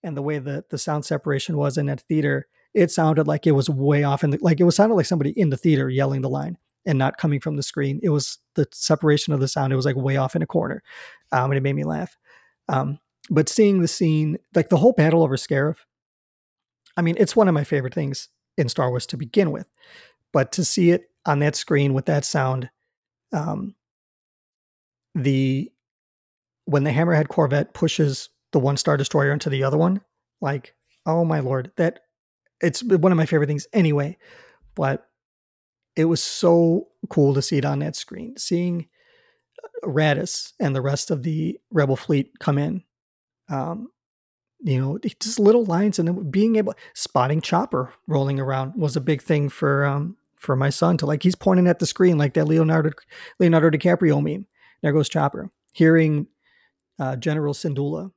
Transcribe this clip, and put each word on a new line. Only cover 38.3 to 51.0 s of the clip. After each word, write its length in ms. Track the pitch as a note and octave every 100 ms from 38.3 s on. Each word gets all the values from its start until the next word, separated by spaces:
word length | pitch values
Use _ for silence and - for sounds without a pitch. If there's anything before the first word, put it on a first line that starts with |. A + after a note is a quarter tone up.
| C4+
seeing, 500 | - F3 F3 F3 D#3+ _ _ _ _ _ _ - - -
uh, 40 | -
Raddus 640 | C#3+ D#3 C#3+ F3+ - - _
and 160 | E3+ C3+
the 60 |
rest 280 | C3 C#3+ -
of 120 | D3+
the 340 | C3+ D#3 D#3 - _
Rebel 260 | E3+ C#3 C3
fleet 360 | - C#3+ C3+ _
come 180 | - C#3
in, 260 | D3 F#3 _ _ _ _ _ _ _
um, 400 | C#3+ D#3 G3 A#3+ _ _ _ _ _ _ _
you 180 | A#3 B2+
know, 160 | C3+ E3+
it, 180 | - -
just 200 | - -
little 240 | G3+ A#3+
lines 340 | G#3+ F3 G#3 F#3+
and 100 | E3
then 220 | F3+ F3
being 260 | C#3+ A3 G#3+
able, 180 | G3+ - -
spotting 460 | - - - B2+ D#3
Chopper 520 | - E3+ C#3+ - B2+ - -
rolling 320 | D3 C3+ C#3
around 340 | C3+ C3+ C3+ G#3+
was 200 | D3+ C#3
a 40 |
big 200 | C3+ D3+
thing 260 | - D3+ C#3+
for, 360 | - D3 C#3
um, 320 | C#3+ C#3+ D#3+ F#3+ _ _
for 200 | - C3+
my 140 | C#3
son 260 | - E3
to, 80 | E3+